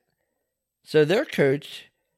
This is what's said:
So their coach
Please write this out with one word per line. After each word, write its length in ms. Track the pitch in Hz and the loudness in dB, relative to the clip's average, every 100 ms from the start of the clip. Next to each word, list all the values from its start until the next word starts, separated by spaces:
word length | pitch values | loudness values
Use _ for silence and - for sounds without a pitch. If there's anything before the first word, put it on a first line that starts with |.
| _ _ _ _ _ _ _ _ | _ _ _ _ _ _ _ _
So 200 | - 151 151 | -2 2 2
their 200 | 202 311 | 0 -2
coach 600 | - 143 147 - - - _ _ | 0 0 0 -6 -20 -20 _ _